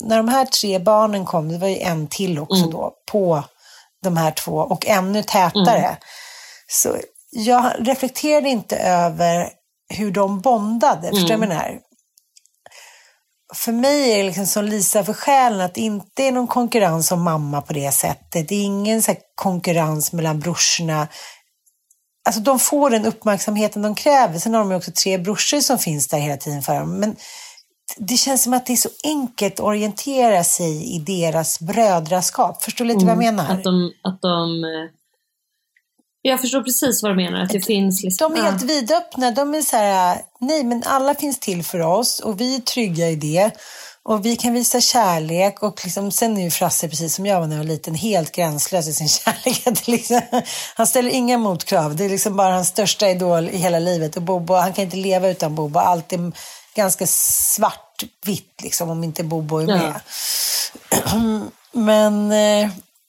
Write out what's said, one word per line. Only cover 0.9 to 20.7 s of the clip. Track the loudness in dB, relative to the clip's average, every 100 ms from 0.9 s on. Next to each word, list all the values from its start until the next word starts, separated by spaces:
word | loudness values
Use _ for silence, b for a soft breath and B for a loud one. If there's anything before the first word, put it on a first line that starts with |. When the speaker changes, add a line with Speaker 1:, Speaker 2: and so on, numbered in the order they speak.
| 4 4 0 -2
Speaker 1:
kom, | -2 -2
det | -2
var | -2
ju | -2
en | -2 -2 -4
till | -4 -2 -2
också | 0 2
Speaker 2:
Mm. | 2
Speaker 1:
då, | 0 -8 -8 -4
på | 0 2 2 -2 b b b b _
de | -2 0
här | 0
två | -2 -4
och | -2 -2 -2 2
ännu | 2 2 -2
tätare. | 2 2 4 4 4 4
Speaker 2:
Mm. | 2 -4 B B B B B B B
Speaker 1:
Så | -2 0 -2 -8 _ _
jag | -4 4 4 4 0
reflekterade | 0 0 -2 -2 2 2 2
inte | -2 -2 -2
över | 2 2 2 2 2 2 -2 -8 _ _ -14
hur | -6 -2
de | 0 0 0
bondade. | 2 2 2 2 2 2 0
Förstår | 2 2
du |
Speaker 2:
Mm. | 2 0
Speaker 1:
vad | -2
jag |
menar? | -4 -8 _ _ _ _ _ _ _ _ _ B B B B B B _ -16
För | -8 -4
mig | 2 2 4 4
är | 2
det |
liksom | 0 -2 -2
som | -2
Lisa | -2 0 2 2
för | 0
själen | -2 2 4 4 2
att | -2
det | -2
inte | -4 -4 -6 -2
är | 0
någon | 2 0
konkurrens | 0 2 2 2 2 0
om | 0
mamma | 0 0 -2 -4
på | -4
det | -4 -2
sättet. | 0 -2 -4 -6 -6 -2
Det |
är | -2
ingen | -2 -2 0 0
så | 0
här | -2 _
konkurrens | -4 -2 -2 0 0 0 0 -4
mellan | -2 -2 -2
brorsorna. | -2 -2 0